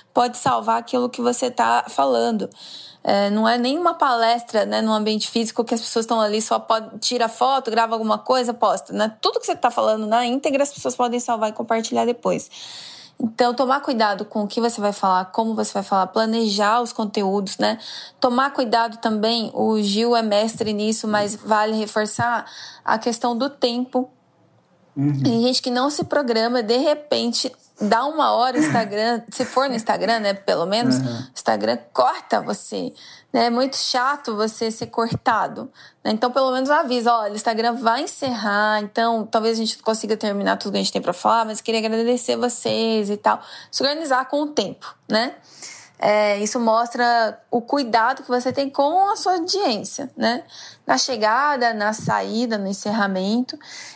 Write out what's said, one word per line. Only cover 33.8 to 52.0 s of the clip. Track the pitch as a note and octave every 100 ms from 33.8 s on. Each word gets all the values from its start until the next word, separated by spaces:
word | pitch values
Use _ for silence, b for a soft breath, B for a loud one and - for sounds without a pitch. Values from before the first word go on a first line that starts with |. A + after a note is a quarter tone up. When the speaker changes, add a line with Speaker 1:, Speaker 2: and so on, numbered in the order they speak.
| - B3+ B3+ D4 C4+ G#3+
Speaker 1:
você | A3 G#3+ A3+
ser | A3 D3+
cortado, | - A3+ - - A3 E3+ - - B B B
né? | A3
Então, | A3 B3
pelo | B3+ C4
menos | B3+ C4
avisa, | D4 D4+ B3 A#3
"Olha, | A#3 G#3
o | G#3
Instagram | A#3+ A3 A#3 A#3
vai | A3+ A#3
encerrar, | D#4+ - C4+ A#3+ G#3 G3+ G#3+ G#3+
então | G#3 - A#3 A3+ A3
talvez | A3+ A3 A3+
a |
gente | A3 -
não |
consiga | - A3 G#3 G#3+
terminar | G#3+ G3+ G3 G3
tudo | G#3
que | G3
a |
gente | G3
tem | -
pra | -
falar, | F3 - A3+ A3
mas | G#3+
queria | - A3+
agradecer | A3 A3+ A#3 B3 - A#3
vocês | A#3+ - A#3 A3 A3+ A3 G3+
e | G#3
tal." | G#3+ G#3+ B B B
Se | -
organizar | C4 D4+ D#4 B3+ C4
com | D4
o | D4+
tempo, | D4 F#3+ - - - -
né? | G#3+ B3 - B B B B B -
É, | - G#3 G#3 G3+
isso | G#3 B3+
mostra | A3+ A3 A#3 A#3+ A#3+ A#3 A3 - _
o | A#3
cuidado | A3+ C#4+ B3 A3+ A3+ C4+
que | -
você | B3 B3+
tem | B3+ C#4
com | - C#4+ F4 G4
a | G4+
sua | F#4+
audiência, | F#4 F4 F#4+ F#4+ G#3+ G3 - - -
né? | A3 B3 - B B B -
Na | C4
chegada, | C4+ A#3+ G#3+ A#3 D4 C#4 A#3+
na | A3 G#3
saída, | A3